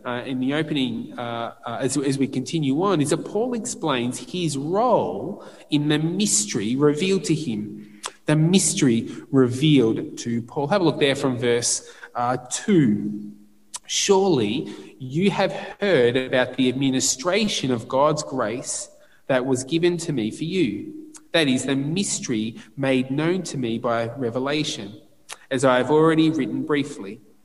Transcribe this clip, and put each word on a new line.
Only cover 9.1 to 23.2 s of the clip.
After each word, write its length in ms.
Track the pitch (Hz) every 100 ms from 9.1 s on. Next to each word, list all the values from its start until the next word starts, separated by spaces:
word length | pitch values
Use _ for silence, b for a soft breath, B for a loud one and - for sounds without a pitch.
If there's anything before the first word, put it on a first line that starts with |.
| B B
revealed 880 | 135 123 120 156 139 113 107 - -
to 240 | 120 117
Paul. 260 | 120 156 143
Have 140 | 202
a 20 |
look 160 | 165 -
there 160 | 143 135
from 220 | 139 117
verse, 520 | 120 120 120 - B B B
uh, 220 | 117 123 135 -
two. 840 | - - 185 131 - - - - - - _ _ - -
"Surely 880 | - - 190 196 143 104 131 B B B B
you 320 | 127 147 196
have 200 | 202 190 B B B
heard 360 | 202 156 120 123
about 400 | 131 127 123 127
the 120 | 127
administration 1000 | 127 139 131 - - 175 202 208 - 135
of 160 | 123 120
God's 340 | 131 147 151
grace 680 | - 131 107 123 - - - b b b -
that 180 | 131
was 200 | 131 123
given 320 | - 165 175 175
to 140 | 160
me 180 | 139 107
for 140 | -
you. 500 | 160 185 131 98 - - - - _
That 160 | 170 151
is 180 | 127 127
the 100 | 135
mystery 800 | 143 175 202 - - 110 110 110 B -
made 340 | 135 131 131
known 320 | 139